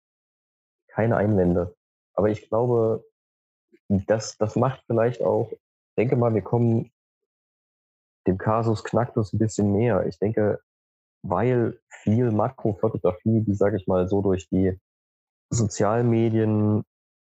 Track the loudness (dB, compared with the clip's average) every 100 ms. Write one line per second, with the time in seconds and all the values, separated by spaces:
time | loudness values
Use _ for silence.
0 | _ _ _ _ _ _ _ _ _ -2
1 | 0 0 2 2 2 2 -2 -8 _ _
2 | _ -2 0 -2 -4 -2 0 0 0 -2
3 | -8 _ _ _ _ _ _ _ -4 -2
4 | 0 -2 -4 -4 -4 0 -2 -2 -4 0
5 | 0 0 -2 0 -2 -8 _ _ _ -4
6 | 0 2 2 0 0 0 2 2 -2 _
7 | _ _ _ _ _ _ _ _ _ _
8 | _ _ -4 -2 0 0 0 -2 -2 -2
9 | -2 -2 -2 0 -2 0 0 2 2 0
10 | -2 -2 -2 0 0 -2 _ _ _ _
11 | _ _ -6 -2 0 0 0 -4 _ -8
12 | -2 0 2 0 -2 -2 -4 -2 -2 -2
13 | -2 -2 0 0 2 0 0 0 -2 0
14 | 0 0 0 -2 -2 -2 0 -2 _ _
15 | _ _ _ _ -6 -2 -2 0 0 0
16 | 0 2 2 0 0 0 0 0 -4 _
17 | _ _ _